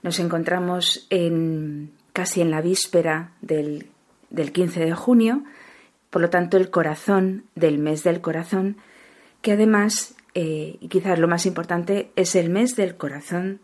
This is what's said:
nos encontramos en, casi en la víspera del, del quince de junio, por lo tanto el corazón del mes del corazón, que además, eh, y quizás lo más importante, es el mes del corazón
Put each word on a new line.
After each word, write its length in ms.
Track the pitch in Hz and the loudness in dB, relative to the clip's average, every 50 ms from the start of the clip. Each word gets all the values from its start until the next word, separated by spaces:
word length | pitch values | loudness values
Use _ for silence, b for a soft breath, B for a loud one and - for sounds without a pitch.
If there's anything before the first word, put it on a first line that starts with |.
nos 180 | - 180 170 - | -4 -4 -2 -2
encontramos 840 | 170 170 175 165 165 165 175 185 180 175 180 180 175 - - - - _ | -2 0 0 -2 0 0 0 0 0 -2 -2 0 0 0 -2 -2 -2 _
en, 800 | 196 185 175 170 165 165 165 160 160 156 156 151 147 147 151 151 _ _ _ _ | 0 0 2 2 0 0 0 0 -2 -4 -4 -6 -8 -8 -10 -14 _ _ _ _
casi 300 | _ - 180 175 - 185 | _ -6 -6 -2 0 0
en 100 | 170 165 | 0 2
la 100 | 156 156 | 0 0
víspera 680 | 156 175 190 185 - - - 175 160 165 156 160 165 170 _ _ | 0 0 0 0 -2 2 2 2 2 2 -2 -2 -4 -10 _ _
del, 500 | - - 160 151 147 151 147 147 - - _ _ _ _ _ _ _ _ | -4 -2 -2 -2 -2 -4 -6 -10 -12 -18 _ _ _ _ _ _ _ _
del 220 | - 165 151 143 | -4 -4 -4 -2
quince 300 | - 175 180 170 - 175 | 0 -2 -2 0 0 -2
de 140 | 165 160 165 | -2 -2 -2
junio, 500 | 170 - - 247 233 226 226 240 285 285 B B B B B B B B B B B _ _ | -2 2 4 6 6 6 4 2 -2 -4 B B B B B B B B B B B _ _
por 140 | - 180 165 | -2 0 0
lo 60 | 175 | 2
tanto 280 | 175 180 175 170 185 | 2 0 0 2 2
el 140 | 190 185 185 | 2 2 2
corazón 760 | - 175 160 156 151 - - - 196 190 185 190 190 202 - _ _ | 0 0 0 0 -4 -6 0 2 2 2 2 2 -2 -4 -10 _ _
del 240 | 170 175 160 151 | 0 2 2 2
mes 260 | 147 147 151 156 151 - | 2 0 -2 -2 0 0
del 160 | 180 165 170 | 0 0 0
corazón, 580 | 170 165 160 165 170 - - 190 190 196 202 B B B B B B B B B B B B B | -2 -4 -4 -4 -4 -2 -2 0 0 -2 -4 B B B B B B B B B B B B B
que 120 | - 220 208 | 0 0 2
además, 600 | 208 214 220 214 208 202 214 214 - - - - - _ _ _ | 4 6 6 6 4 4 2 0 -2 -6 -8 -14 -20 _ _ _
eh, 440 | 180 170 160 156 156 151 156 - - | -4 -4 -2 -4 -6 -6 -10 -12 -14
y 60 | - 165 | -14 -2
quizás 300 | - 185 185 196 180 165 | -2 0 2 2 2 2
lo 80 | 165 170 | 4 2
más 160 | 175 170 175 | 2 2 0
importante, 680 | 190 175 175 170 - 175 170 175 180 196 202 - - _ | -2 -2 -2 -4 -2 -2 -4 0 0 -2 -2 -2 -4 _
es 180 | - 185 180 - | -2 0 2 2
el 140 | 185 170 170 | 0 2 2
mes 260 | 175 196 233 254 247 | 2 2 0 0 2
del 220 | - 202 175 175 | 0 -2 -2 -2
corazón 640 | - - 143 139 147 143 - 175 175 180 190 196 202 | -6 -8 -8 -8 -10 -10 -6 -6 -4 -4 -6 -8 -10